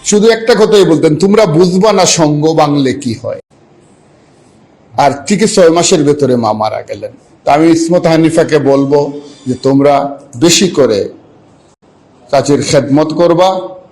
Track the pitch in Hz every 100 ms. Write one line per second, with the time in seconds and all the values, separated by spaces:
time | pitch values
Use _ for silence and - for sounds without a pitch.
0 | - 208 220 220 226 214 208 208 160 156
1 | - 151 196 214 202 151 180 185 214 202
2 | 170 - 151 147 156 160 147 143 131 -
3 | 123 110 110 - _ _ _ _ _ _
4 | _ _ _ _ _ _ _ _ _ 113
5 | 139 131 - 196 214 196 165 170 165 160
6 | 143 147 131 123 110 107 110 107 - 104
7 | 104 - _ _ - 147 165 160 - 175
8 | 165 160 160 160 156 151 131 139 139 143
9 | 143 139 - - 127 123 135 139 139 143
10 | - - - 117 165 170 190 151 123 104
11 | 92 - _ _ _ _ _ _ _ _
12 | _ _ _ 139 131 143 147 143 123 143
13 | 156 151 170 165 185 190 185 - -